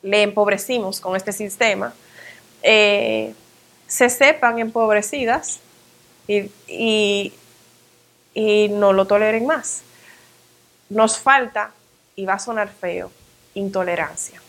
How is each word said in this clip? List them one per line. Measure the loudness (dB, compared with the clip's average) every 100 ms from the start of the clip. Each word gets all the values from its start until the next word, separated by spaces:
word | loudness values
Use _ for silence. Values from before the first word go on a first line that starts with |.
le | 0 2
empobrecimos | 2 2 2 0 -2 -4 -4 -6
con | -6 -4
este | -6
sistema, | -8 -10 -2 0 0 -6 -10 -20 -20 -20 -20 _ _
eh, | 4 6 4 2 0 -2 -6 -12 _ _ _ _ _
se | 0 0
sepan | 4 2 4 0 0
empobrecidas | -4 0 2 2 0 -4 -2 -2 -4 -14 _ _ _ _ _ _ -2
y, | -2 -2 -16 -16
y, | -4 0 2 0 -2 -6 -12 _ _ _ _ _ _ _ _ _ -2
y | 2 4 2
no | 2 4
lo | 4 4
toleren | 2 2 0 -2
más. | -2 -4 -12 -14 _ -20 -20 _ _ _ _ _ _ _
Nos | 2 2 2
falta, | 2 2 2 -6 -8 _ _ _ _ -10
y | -4
va |
a | -4
sonar | -4 -6 -6
feo, | -6 -8 -8 -10 _ _ _ _ -8
intolerancia. | -6 -4 -4 -4 -6 -8 -14 -16